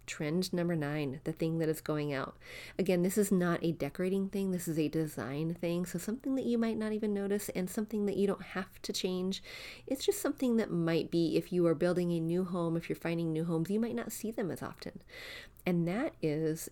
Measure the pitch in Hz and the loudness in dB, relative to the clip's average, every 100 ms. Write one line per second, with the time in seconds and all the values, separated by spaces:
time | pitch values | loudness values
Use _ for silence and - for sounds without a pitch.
0 | - - 151 170 180 175 175 170 143 151 | -10 -4 0 0 0 0 2 2 0 0
1 | 143 139 - 160 165 165 160 156 - 151 | -2 -4 -4 0 0 2 2 0 0 0
2 | 147 135 131 - - - - - 190 180 | 0 -2 -4 -10 -16 -14 -10 -2 2 4
3 | 175 202 196 185 175 170 170 160 139 - | 4 4 4 4 4 2 0 0 -2 -2
4 | 185 196 196 202 196 180 175 160 151 160 | 0 0 0 -2 0 0 0 0 2 2
5 | 156 - 117 143 160 170 170 175 180 175 | -2 -4 -4 -2 -2 -2 -2 -2 -2 -4
6 | - 240 277 262 233 240 226 220 214 214 | -4 -4 -2 0 2 2 2 0 -2 0
7 | 214 202 202 208 - - 185 - 214 214 | 0 0 0 0 -2 -4 -2 -2 -2 0
8 | 202 - 196 185 190 185 190 - - 196 | 0 2 2 2 -4 -8 -8 -10 -6 -2
9 | 190 180 185 190 - - - - - 262 | -2 0 -2 -4 -8 -14 -14 -12 -6 -2
10 | - 381 277 285 254 226 214 170 165 165 | 0 0 0 0 2 2 2 2 2 2
11 | - 170 165 160 165 180 170 160 175 175 | 2 2 4 2 2 4 4 4 4 4
12 | 175 170 165 175 185 180 170 165 - 156 | 2 2 2 2 0 0 0 0 -2 -4
13 | 165 170 165 156 165 165 165 208 226 233 | -2 0 0 0 0 0 2 0 0 -2
14 | - - 214 226 190 131 - - - - | -6 -6 -6 -2 -2 -2 -6 -8 -12 -12
15 | - - - - - - - 175 170 196 | -16 -16 -14 -14 -16 -6 0 2 2 0
16 | 302 - 160 147 160 160 - | -2 0 0 2 0 -2 -4